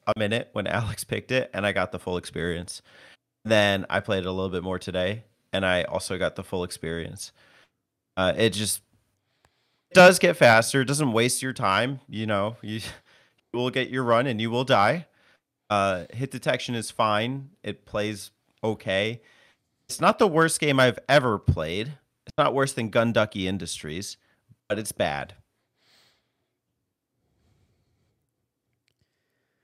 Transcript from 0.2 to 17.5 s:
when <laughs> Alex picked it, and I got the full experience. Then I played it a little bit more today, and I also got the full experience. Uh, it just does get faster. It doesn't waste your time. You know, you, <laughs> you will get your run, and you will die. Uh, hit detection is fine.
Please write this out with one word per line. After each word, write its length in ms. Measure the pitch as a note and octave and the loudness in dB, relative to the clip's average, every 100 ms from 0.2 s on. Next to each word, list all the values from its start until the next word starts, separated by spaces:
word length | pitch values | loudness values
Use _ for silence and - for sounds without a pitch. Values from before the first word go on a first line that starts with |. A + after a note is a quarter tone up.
| G2+ A#2 - | -2 -2 -4
when 140 | G#2+ F#2+ | -6 -4
<laughs> 0 | |
Alex 360 | G2+ A2 - | -4 -4 -8
picked 280 | - G#2+ - | -8 -8 -4
it, 180 | B2+ B2 | -4 -4
and 140 | F#2+ G2+ | -4 -2
I 60 | |
got 200 | F#2+ F#2 | 0 -2
the 60 | F2+ | -6
full 200 | - F2+ | -6 -6
experience. 680 | - - E2+ E2+ F2 - - - - - _ _ | -6 -6 -4 -6 -10 -16 -20 -20 -20 -20 _ _
Then 440 | A2 A2 G2+ G2 - | 0 4 4 2 -2
I 120 | F#2+ | -4
played 180 | G#2 G2 | -2 -2
it 80 | F2+ | -2
a 40 | |
little 200 | F#2 F#2+ | -4 -4
bit 100 | F#2 | -4
more 160 | F2+ F#2 | -4 -6
today, 460 | - F2+ F2+ A2 - _ _ | -6 -4 -4 -4 -12 _ _
and 140 | G2 F#2+ | -2 0
I 160 | F2+ - | 0 -2
also 340 | F#2 - F2+ | -4 -6 -4
got 160 | F2 - | -4 -4
the 80 | |
full 200 | F#2 F#2 | -8 -6
experience. 680 | F2+ - E2 E2+ E2 - - _ _ _ _ _ _ _ _ - | -6 -8 -8 -8 -8 -12 -18 _ _ _ _ _ _ _ _ -2
Uh, 180 | F#2 D#2 | 0 2
it 140 | A2+ | 0
just 300 | F#2 G#2+ - _ _ _ _ _ _ _ _ _ _ _ | 0 -4 -6 _ _ _ _ _ _ _ _ _ _ _
does 260 | F#3 F3+ F3+ | 8 10 10
get 160 | F3+ D#3+ | 4 6
faster. 440 | B2+ A2+ A2+ C#3 | 6 8 4 0
It 40 | B2+ | 0
doesn't 280 | C#3+ C#3+ | 0 0
waste 280 | A2 A#2+ - | 2 2 0
your 120 | C3 | -6
time. 480 | B2 G#2+ G2 B2 C#3 - | -2 0 2 0 -4 -10
You 200 | G2+ A2 | -6 -2
know, 300 | G2+ G2+ A#2 | -2 -2 -6
you, 200 | G#2+ G#2+ - - _ _ | -10 -10 -10 -16 _ _
<laughs> 380 | _ _ _ | _ _ _
you 60 | A#2 | -4
will 120 | B2 | -2
get 180 | C3 B2 | -2 -4
your 140 | B2+ | -2
run, 240 | B2 A#2 C3+ | 2 2 2
and 120 | G#2+ | -2
you 120 | A2+ | -2
will 120 | A#2+ | -2
die. 440 | C3 A#2 G#2 E3 D#3+ _ _ _ _ _ - | 2 4 4 0 -6 _ _ _ _ _ -4
Uh, 320 | G#2 G2 F2+ - | 0 0 -2 -6
hit 160 | A#2 C3 | -8 -8
detection 460 | B2+ D#3 B2+ - A#2+ | -6 -2 -2 -2 -6
is 160 | G#2+ | -4
fine. 580 | - A2 G#2 A#2 C3+ C3+ | 0 2 2 0 -6 -12